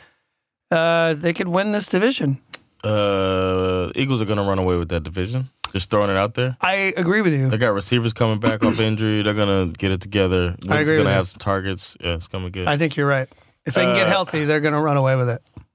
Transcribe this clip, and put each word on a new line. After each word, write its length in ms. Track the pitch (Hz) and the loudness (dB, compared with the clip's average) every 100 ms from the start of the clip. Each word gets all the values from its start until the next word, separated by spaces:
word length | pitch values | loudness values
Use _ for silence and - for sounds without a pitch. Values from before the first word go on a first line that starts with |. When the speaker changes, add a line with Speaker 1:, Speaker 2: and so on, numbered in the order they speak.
| - _ _ _ _ _ _ | -20 _ _ _ _ _ _
Speaker 1:
uh, 420 | 170 165 165 165 151 | 0 2 2 2 0
they 180 | 170 | -2
could 140 | 170 185 | -2 -2
win 220 | 175 208 | 0 0
this 140 | 208 202 | -2 0
division. 520 | 180 220 269 143 135 - - _ _ | 0 2 0 -2 -2 -6 -20 _ _
Speaker 2:
Uh, 1040 | 104 107 101 98 95 95 92 92 92 92 90 - | -2 0 2 2 2 0 0 0 0 0 -2 -2
Eagles 260 | 139 131 | 0 0
are 40 | 104 | 0
gonna 180 | 104 | 0
run 160 | 98 95 | 0 0
away 160 | 92 87 | 0 0
with 120 | 82 | -2
that 140 | 87 | -4
division. 460 | 78 87 92 127 131 _ - | -4 -6 -4 -4 -8 _ -8
Just 160 | 98 - | -6 0
throwing 200 | 107 101 | 0 2
it 60 | 95 | 2
out 160 | 101 110 | 0 0
there. 200 | 127 127 | -4 -2
Speaker 1:
I 320 | 180 196 196 185 | -2 0 -2 0
agree 260 | 175 208 | 0 2
with 120 | 190 | 2
you. 160 | 147 131 | 2 0
Speaker 2:
They 80 | 110 | 2
got 160 | 120 | 0
receivers 400 | 101 98 123 117 | 0 0 0 0
coming 260 | 110 113 107 | 0 0 2
back 240 | 113 110 | 0 0
off 160 | 113 110 | 0 2
Speaker 1:
<clears throat> 0 | |
Speaker 2:
injury. 420 | 110 110 110 107 | 0 0 0 0
They're 100 | 104 | 0
gonna 340 | 104 101 98 90 | 0 2 2 0
get 240 | - 98 | -2 -2
it 100 | 95 | -2
together. 540 | 98 101 95 92 90 90 | -2 0 2 2 0 -4
Speaker 1:
I 40 | 95 151 | -2 0
Speaker 2:
Wentz 140 | 151 | 2
Speaker 1:
agree 100 | 156 | 2
Speaker 2:
gonna 100 | 98 | 2
Speaker 1:
with 40 | 98 | 2
Speaker 2:
have 100 | 92 | 0
Speaker 1:
you. 40 | |
Speaker 2:
some 80 | - | -6
targets. 560 | - 98 95 95 - - | -4 -2 -2 -8 -10 -8
Yeah, 140 | 87 85 | -6 -4
it's 120 | 85 | -6
gonna 180 | 95 92 | -8 -8
be 60 | |
good. 160 | 92 90 | -6 -2
Speaker 1:
I 100 | 143 | 0
think 180 | 160 - | -2 0
you're 100 | 143 | 0
right. 220 | 135 131 - _ _ - | 0 -2 -12 _ _ -4
If 80 | - | 0
they 80 | - | 2
can 100 | - | 2
get 120 | 185 | 2
Speaker 2:
Uh, 20 | |
Speaker 1:
healthy, 340 | 196 180 156 151 | 2 0 -2 0
they're 140 | 151 | 0
gonna 200 | 151 147 | 2 0
run 160 | 156 143 | 2 2
away 180 | 135 131 | 2 2
with 140 | 123 | 0
it. 120 | 117 - - - | -4 -8 -20 -20